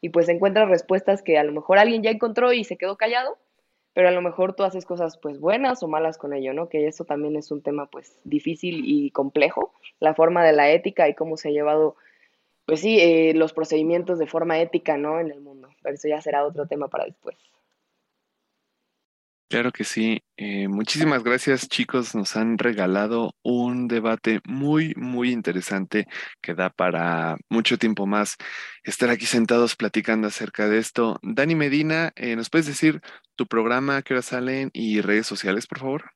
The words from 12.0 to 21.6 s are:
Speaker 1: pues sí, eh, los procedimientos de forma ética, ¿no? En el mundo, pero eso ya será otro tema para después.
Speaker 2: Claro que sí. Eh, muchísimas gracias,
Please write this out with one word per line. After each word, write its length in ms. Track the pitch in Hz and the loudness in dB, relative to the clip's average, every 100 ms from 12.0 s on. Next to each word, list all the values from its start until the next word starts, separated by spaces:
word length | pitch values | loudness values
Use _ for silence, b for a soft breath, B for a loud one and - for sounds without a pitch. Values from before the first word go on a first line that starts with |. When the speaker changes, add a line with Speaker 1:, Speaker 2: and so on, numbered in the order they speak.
| b b b b _ _ - | b b b b _ _ -2
Speaker 1:
pues 140 | 156 | 0
sí, 200 | 196 220 | 4 6
eh, 320 | 170 165 160 | 8 8 6
los 220 | 160 156 | 4 2
procedimientos 640 | 160 160 156 156 170 175 175 | 0 0 0 2 0 0 -2
de 80 | 151 | -2
forma 340 | 165 170 160 | -2 0 0
ética, 380 | 170 170 - 147 | 0 -2 0 -2
¿no? 200 | 147 160 | 0 -2
En 120 | 165 | -4
el 100 | 143 | -8
mundo, 300 | 143 135 131 _ | -20 -20 -20 _
pero 120 | 147 | -10
eso 140 | 143 151 | -6 -4
ya 120 | 151 | -4
será 240 | 156 147 | -2 -2
otro 220 | 147 147 147 | -2 -4 -6
tema 220 | 147 139 | -6 -6
para 180 | - - | -6 -8
después. 320 | - - - _ _ _ _ _ _ _ _ _ _ _ _ _ _ _ _ _ _ _ _ _ | -10 -16 -18 _ _ _ _ _ _ _ _ _ _ _ _ _ _ _ _ _ _ _ _ _
Speaker 2:
Claro 220 | 117 120 | -2 -2
que 140 | - | -4
sí. 380 | 107 - 110 110 _ - | -6 -2 -2 -2 _ -14
Eh, 300 | 101 98 98 | -8 -4 -2
muchísimas 560 | 98 113 151 156 139 | -2 -4 0 0 2
gracias, 460 | 117 123 - 131 | 2 0 0 -2